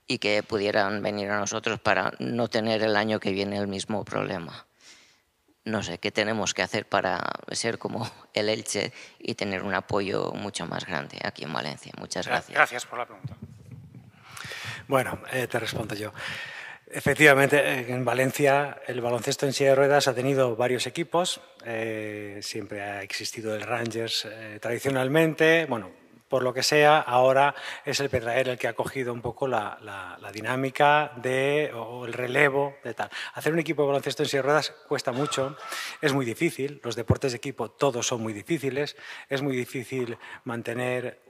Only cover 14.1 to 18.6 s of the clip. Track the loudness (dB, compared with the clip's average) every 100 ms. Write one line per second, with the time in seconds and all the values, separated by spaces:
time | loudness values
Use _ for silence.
14.1 | -20 -18 -14 -12 -10 -10 -10 0 2 2
15.1 | -4 -6 -4 -2 -2 -4 -4 -6 -6 -8
16.1 | -10 -10 -8 -10 -12 -14 -16 -12 -2 0
17.1 | 8 8 10 8 6 4 0 -2 -2 0
18.1 | 2 2 4 4 4